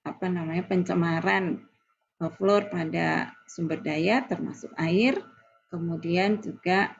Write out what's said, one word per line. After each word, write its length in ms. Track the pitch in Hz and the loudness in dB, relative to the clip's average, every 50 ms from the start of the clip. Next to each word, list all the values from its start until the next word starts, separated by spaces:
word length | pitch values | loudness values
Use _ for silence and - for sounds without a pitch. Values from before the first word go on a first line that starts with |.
apa 240 | _ 151 - - 190 | _ -12 -8 -4 -4
namanya, 380 | 185 180 175 165 160 160 175 180 | -2 -2 -2 -2 -2 -2 -4 -2
pencemaran, 960 | - 196 180 180 180 180 180 170 170 165 165 170 190 196 196 185 170 - - - _ _ _ _ _ _ _ _ _ _ | 0 0 0 2 2 2 2 2 2 0 0 2 2 2 2 2 0 -2 -4 -8 _ _ _ _ _ _ _ _ _ _
eh, 140 | _ 170 160 | _ -6 -6
fluor 380 | - - 196 196 202 208 202 202 | -4 0 2 4 4 4 2 0
pada 600 | 185 175 165 160 165 165 165 160 156 - - - - - _ | -4 -4 -4 -2 -2 0 0 2 0 0 -2 -4 -10 -20 _
sumber 360 | - - - 170 156 160 160 | -16 -6 -6 -4 -4 -4 -4
daya 440 | - 151 151 156 165 190 220 269 254 | -4 -4 -2 0 2 2 2 2 0
termasuk 480 | - 208 - 160 135 - - - - - | -2 -6 -4 -4 -8 -8 -10 -14 -12 -6
air, 460 | - 160 165 175 196 226 262 269 392 - - - - _ _ _ _ _ | -2 0 2 4 4 4 4 2 0 -4 -10 -20 -20 _ _ _ _ _
kemudian 760 | _ 185 170 170 170 165 - 165 165 175 180 190 202 214 208 | _ -8 -6 -4 -4 -4 -4 -2 0 2 2 4 2 2 0
juga 520 | - 165 - - - 180 185 196 202 - - | -2 -10 -10 -6 0 2 2 2 2 0 -4